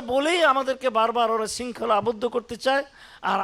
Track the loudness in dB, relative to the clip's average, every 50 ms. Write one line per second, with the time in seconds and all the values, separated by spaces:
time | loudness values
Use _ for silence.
0 | 0 2 0 0 2 2 2 4 4 4 4 2 2 -2 -4 -2 -2 0 2 2
1 | 2 2 2 0 0 2 0 0 -2 -4 -6 -8 -8 -8 -8 -6 -2 0 0 0
2 | 2 0 -2 -2 -2 -2 -2 -4 -6 -6 -10 -4 0 0 0 0 0 -4 _ -20
3 | -20 -20 -18 -8 -4 -2 0 0